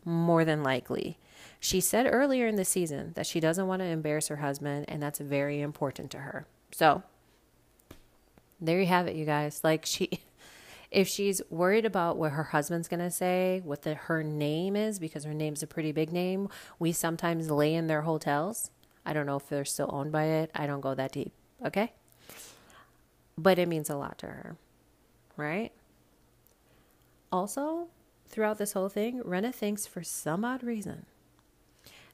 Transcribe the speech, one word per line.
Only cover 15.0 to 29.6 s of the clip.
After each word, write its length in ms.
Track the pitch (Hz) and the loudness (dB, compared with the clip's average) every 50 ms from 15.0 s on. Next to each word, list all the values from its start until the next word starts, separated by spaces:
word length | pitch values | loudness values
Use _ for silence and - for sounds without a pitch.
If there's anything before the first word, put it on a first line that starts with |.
| 160 156 - 151 147 | -6 -6 -8 -8 -8
her 80 | 151 151 | -6 -4
name's 280 | 151 156 151 147 147 | -2 -2 -2 -2 -4
a 60 | 156 | -8
pretty 240 | - - 170 156 156 | -8 -4 -4 -2 0
big 200 | 143 156 160 156 | 0 0 0 0
name, 360 | 170 175 180 185 190 196 202 196 - - - - - - | 0 0 0 0 0 -2 -2 -4 -8 -12 -18 -14 -6 -2
we 140 | 170 165 165 | 0 0 0
sometimes 580 | - - 165 165 - 180 170 165 165 160 156 | 0 0 -2 -2 0 0 0 0 0 0 0
lay 240 | 147 147 147 151 160 | 2 4 4 4 4
in 120 | 165 165 | 2 2
their 160 | 160 156 151 151 | 2 0 0 2
hotels. 680 | 165 160 151 - 156 143 147 165 202 233 - - - _ _ _ _ _ _ - | 0 0 0 0 0 0 2 0 -2 -4 -6 -8 -10 _ _ _ _ _ _ -6
I 80 | 147 151 | -4 -2
don't 120 | 151 143 | -2 0
know 120 | 143 139 | -2 -2
if 120 | 139 - - | -4 -4 -4
they're 160 | 147 143 139 | -4 -4 -2
still 240 | - - - 139 - | -2 -2 -2 -2 -2
owned 220 | - 143 139 156 156 | -2 -2 -2 -2 0
by 100 | 151 156 | 0 2
it. 260 | 160 160 156 160 - - | 2 2 2 0 -2 -4
I 100 | 151 151 | -4 -4
don't 160 | 143 143 139 | -4 -4 -4
go 140 | 135 135 135 | -4 -4 -2
that 160 | 135 135 135 | -2 -2 -4
deep, 220 | - 139 - - - _ _ _ _ - - | -4 -6 -6 -6 -10 _ _ _ _ -8 -6
okay? 300 | 151 - 196 220 - - _ _ _ _ _ - - - - - - - - - - - - - _ _ _ _ _ _ _ _ _ - | -2 0 0 0 -2 -4 _ _ _ _ _ -20 -20 -18 -18 -18 -20 -20 -20 -20 -20 -20 -20 -20 _ _ _ _ _ _ _ _ _ -4
But 220 | - 160 190 185 175 | 2 4 4 6 6
it 80 | 180 | 4
means 220 | 170 165 156 147 - | 2 0 -2 -2 -4
a 80 | 147 | -4
lot 200 | 143 139 - - - | -6 -6 -8 -10 -10
to 80 | - | -12
her, 280 | - - - - - 165 - _ _ _ _ _ _ _ _ _ _ _ _ _ _ - | -12 -12 -12 -14 -14 -16 -16 _ _ _ _ _ _ _ _ _ _ _ _ _ _ -10
right? 380 | - 147 151 165 208 233 - - _ _ _ _ _ _ _ _ _ _ _ _ _ _ _ _ _ _ _ _ _ _ _ _ _ _ _ _ _ _ - | -8 -6 -4 -2 -4 -4 -6 -10 _ _ _ _ _ _ _ _ _ _ _ _ _ _ _ _ _ _ _ _ _ _ _ _ _ _ _ _ _ _ -2
Also, 600 | - 185 196 202 - 285 285 311 320 339 339 339 - _ _ _ _ _ _ - | -2 0 0 -2 -2 -4 -2 -2 -2 -4 -6 -8 -12 _ _ _ _ _ _ -8
throughout 280 | - 214 214 214 214 | -2 0 0 0 0
this 140 | 202 208 202 | 0 -2 -2
whole 160 | - 190 190 | -2 -2 -2
thing, 340 | 196 - 208 214 240 247 247 | -2 0 -2 -2 -2 -2 -6
Rinna 320 | - - 180 185 214 254 254 | -6 -4 -2 -2 -2 -2 -2
thinks 320 | - | -2